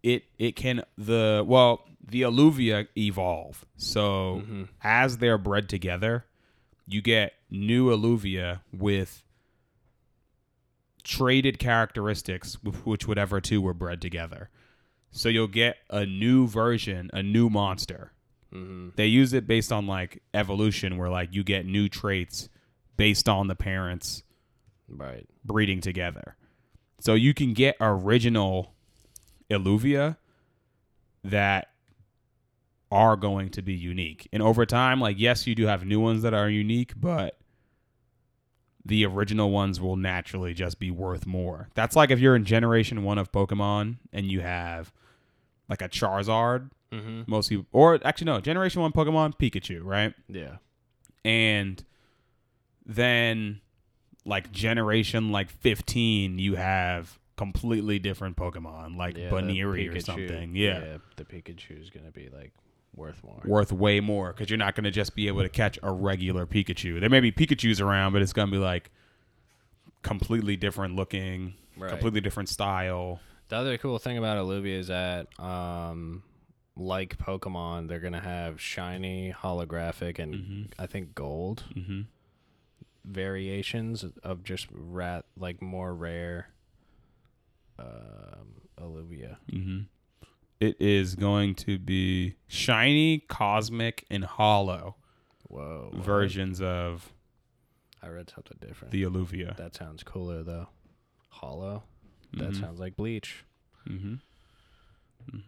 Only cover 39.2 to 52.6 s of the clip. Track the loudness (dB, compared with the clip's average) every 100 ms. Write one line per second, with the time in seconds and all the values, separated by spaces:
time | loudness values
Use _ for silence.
39.2 | 0 2 2 2 0 0 -2 -2 -2 -4
40.2 | -6 -6 -6 -4 -6 -4 -6 -4 -4 -6
41.2 | -4 -4 -4 -6 -8 -2 2 6 6 8
42.2 | 8 6 6 4 6 4 2 -2 -2 -2
43.2 | 0 0 0 0 0 0 -2 -6 -10 -6
44.2 | -2 -2 -4 -6 -6 -8 -12 _ _ _
45.2 | _ _ _ _ -10 -8 -6 -2 -2 0
46.2 | 0 0 2 0 -6 _ _ -12 -10 -12
47.2 | -2 -2 0 -2 2 8 8 8 2 -2
48.2 | -2 -2 0 0 0 0 0 2 2 2
49.2 | 2 0 -2 -2 -8 -10 -4 0 0 -4
50.2 | -14 -12 -12 -16 _ _ _ _ _ _
51.2 | 0 4 4 2 -2 -6 -16 _ _ _
52.2 | _ _ _ _